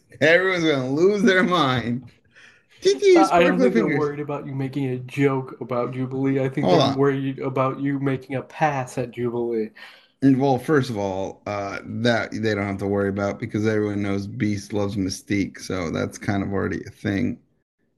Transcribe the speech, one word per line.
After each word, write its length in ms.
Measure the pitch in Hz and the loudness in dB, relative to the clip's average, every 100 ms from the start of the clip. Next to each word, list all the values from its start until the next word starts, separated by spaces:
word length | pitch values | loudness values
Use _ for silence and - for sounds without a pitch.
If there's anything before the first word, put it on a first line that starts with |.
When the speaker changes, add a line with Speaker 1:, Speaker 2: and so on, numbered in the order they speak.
| _ | _
Speaker 1:
<laughs> 120 | - | 0
everyone's 440 | 151 175 190 180 | 4 4 4 0
gonna 260 | 160 139 127 | 2 0 0
lose 320 | 139 185 208 | 2 2 4
their 200 | 190 185 | 4 4
mind. 680 | 180 175 139 123 110 120 - - _ - - _ _ _ | 4 2 2 0 -2 -6 -8 -20 _ -20 -20 _ _ _
Gee, 180 | 381 392 | 0 4
gee, 180 | 403 359 | 6 8
Speaker 2:
I, 220 | 190 175 | 8 6
I 40 | |
don't 160 | 175 - | 4 4
Speaker 1:
sparkly 0 | |
Speaker 2:
think 140 | 247 | 2
they're 140 | 226 - | 2 0
Speaker 1:
fingers. 100 | 143 | 0
Speaker 2:
worried 220 | 147 143 | -2 -4
about 260 | 147 143 147 | -6 -8 -6
you 80 | |
making 320 | 135 135 143 135 | -6 -6 -4 -4
a 120 | 127 | -4
joke 640 | 123 143 139 135 135 - | -6 0 2 0 -4 -12
about 320 | 117 123 120 | -6 -4 -2
Jubilee. 480 | 127 127 135 135 135 | -4 -6 -2 0 0
I 80 | 131 | 0
think 180 | 143 143 | 0 2
Speaker 1:
Hold 140 | 170 | 4
Speaker 2:
they're 20 | |
Speaker 1:
on. 160 | 131 135 | 4 2
Speaker 2:
worried 400 | 139 135 135 135 | 2 2 -4 -4
about 420 | 139 131 131 135 | -4 0 -2 -2
you 180 | 139 139 | -4 -2
making 380 | 139 135 - 131 | -2 -2 -4 -8
a 60 | |
pass 560 | - - 156 139 127 - | -8 -2 0 0 -4 -6
at 120 | 120 | -6
Jubilee. 580 | 117 120 120 120 113 107 - - - _ _ | -4 -4 -2 -2 -2 -4 -8 -20 -20 _ _
Speaker 1:
And, 180 | 135 127 | 4 4
well, 180 | 139 123 | 2 0
first 300 | 131 151 123 | 2 0 0
of 60 | 107 | -4
all, 460 | 98 95 95 - - | -4 -4 -6 -8 -8
uh, 340 | 104 98 95 | -6 -6 -8
that 460 | - 107 120 113 98 | -10 -2 0 0 -2
they 220 | - 110 | -4 -2
don't 120 | 104 101 | 0 -2
have 120 | 98 | -2
to 80 | 98 | 0
worry 220 | 101 98 | 0 0
about 280 | 98 101 98 | 0 -2 -4
because 280 | 113 107 110 | -4 -2 0
everyone 360 | 107 104 101 | 0 0 -2
knows 240 | 101 98 101 | -2 -2 -4
Beast 460 | 117 107 104 - | -2 -2 -2 -4
loves 240 | 107 101 104 | -4 -2 -2
Mystique, 640 | 92 - - 101 87 - | -4 -6 -2 -2 -2 -6
so 300 | - 95 85 | -8 -6 -4
that's 280 | 95 98 - | -4 -4 -4
kind 240 | - 101 | -4 -2
of 100 | 95 | -2
already 280 | 98 95 95 - | -2 -2 -4 -8
a 40 | |
thing. 480 | - 107 98 98 - _ _ _ _ _ | -8 -4 -2 -2 -4 _ _ _ _ _